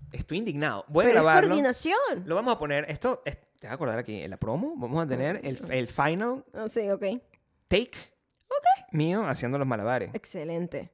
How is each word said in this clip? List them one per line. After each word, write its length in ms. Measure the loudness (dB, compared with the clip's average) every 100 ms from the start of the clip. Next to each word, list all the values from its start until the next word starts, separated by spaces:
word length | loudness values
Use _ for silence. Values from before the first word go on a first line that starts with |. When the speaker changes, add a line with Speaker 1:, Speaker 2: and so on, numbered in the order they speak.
| -14
Speaker 1:
estoy 280 | -12 -6 -4
indignado. 460 | -4 -2 -2 -4 0
Voy 160 | 4
Speaker 2:
Pero 140 | 6 6
Speaker 1:
a 20 |
Speaker 2:
es 40 |
Speaker 1:
grabarlo. 240 | 8 8 8
Speaker 2:
coordinación. 460 | 4 2 2 2 2 2 -2
Speaker 1:
Lo 100 | -2
vamos 220 | -2 0 0
a 20 |
poner, 320 | 0 -2 -4
esto, 320 | -4 -2 -2
es, 120 | -6 -10
te 300 | _ _ -14
vas 20 |
a 40 |
acordar 240 | -4 -2 -2
aquí 200 | -4 -8
en 100 | -8
la 60 | -6
promo, 380 | -4 -2 -4 -6
vamos 280 | -4 -2
a 20 | -2
tener 340 | -2 -2 -4
el, 160 | -6 -8
Speaker 2:
Mm. 80 | -4
Speaker 1:
el 140 | -2 -2
final 580 | 0 0 0 -2 -6 -10
Speaker 2:
Ah, 140 | -10 -4
sí, 220 | -2 -2
ok. 140 | -2 -2 -6 -10 _ _ _ _
Speaker 1:
take 240 | 0 0 -10 -20 _ _ _ _
Speaker 2:
Ok. 440 | 0 2 2 0
Speaker 1:
mío 320 | -2 0 0 -2
haciendo 300 | -2 -2 -2
los 80 | 0
malabares. 420 | 0 0 -2 -4
Speaker 2:
Excelente. 800 | -8 -10 -10 -6 -6 -6 -8 -12